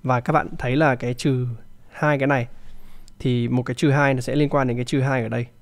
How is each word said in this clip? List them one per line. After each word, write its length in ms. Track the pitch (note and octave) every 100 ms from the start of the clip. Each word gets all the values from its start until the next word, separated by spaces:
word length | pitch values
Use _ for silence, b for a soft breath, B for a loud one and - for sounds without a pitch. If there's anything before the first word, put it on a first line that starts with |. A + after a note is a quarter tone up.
Và 180 | C3+ B2
các 120 | -
bạn 160 | D3+ - -
thấy 180 | B2 C3
là 180 | D#3
cái 200 | B2+ B2
trừ 320 | B2 D3+ B2+ B2 A2+ - - -
hai 280 | - D3+ C#3+
cái 80 | C3+
này, 200 | C#3 A#2 b b b b b b -
thì 300 | C3+ B2 A#2+
một 140 | B2
cái 120 | A#2+
trừ 160 | B2 D3+
hai 240 | C#3 C#3+
nó 60 | C3
sẽ 160 | B2 C#3
liên 120 | C#3+
quan 200 | C#3+ C3
đến 80 | A#2+
cái 80 |
trừ 160 | B2 C#3+
hai 220 | C3 C3
ở 60 | A2
đây. 180 | A#2 A#2+ -